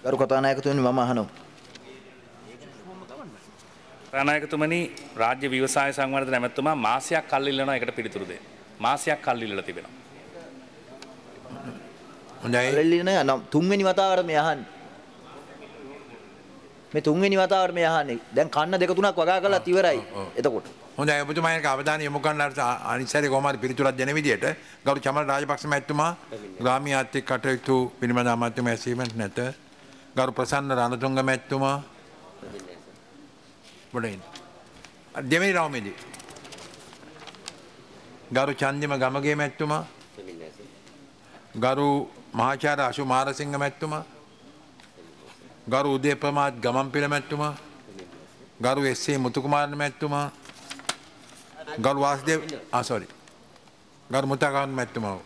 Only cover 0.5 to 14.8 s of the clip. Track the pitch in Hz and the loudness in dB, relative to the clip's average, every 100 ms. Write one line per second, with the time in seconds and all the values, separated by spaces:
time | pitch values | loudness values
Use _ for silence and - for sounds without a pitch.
0.5 | 135 139 139 127 131 123 123 101 - - | 2 2 2 4 4 2 0 -2 -8 -20
1.5 | - - - - - - - - - - | -20 -20 -20 -20 -20 -20 -20 -20 -20 -20
2.5 | 120 - 139 185 185 190 135 220 120 - | -20 -20 -20 -20 -18 -18 -16 -16 -18 -20
3.5 | - - - - - - 135 139 151 147 | -20 -20 -20 -20 -20 -6 0 2 2 0
4.5 | 151 151 170 175 - - 113 113 131 139 | 0 2 0 -2 -8 -16 0 2 2 0
5.5 | 131 131 143 139 135 135 135 131 127 120 | 0 2 2 2 0 0 0 0 0 0
6.5 | 127 143 156 110 123 - 165 - 139 139 | 0 0 2 2 0 0 -2 0 0 0
7.5 | 135 135 135 120 120 110 98 92 90 - | 0 0 0 -2 -4 -6 -6 -10 -12 -16
8.5 | - - - 110 139 - 151 - 120 113 | -20 -20 -4 0 0 0 0 0 -2 -2
9.5 | 98 92 85 - - - - - - - | -4 -6 -10 -14 -18 -20 -20 -20 -18 -18
10.5 | - - - - - - - - - - | -20 -20 -20 -20 -20 -18 -20 -20 -20 -16
11.5 | 123 131 101 - - - - - - 117 | -14 -12 -14 -18 -20 -20 -20 -20 -10 0
12.5 | 123 127 139 160 170 180 190 135 131 107 | 2 4 4 6 4 4 4 4 2 2
13.5 | 147 180 202 190 185 190 185 175 156 156 | 2 4 4 4 4 4 4 4 2 2
14.5 | 147 110 - | 0 -6 -16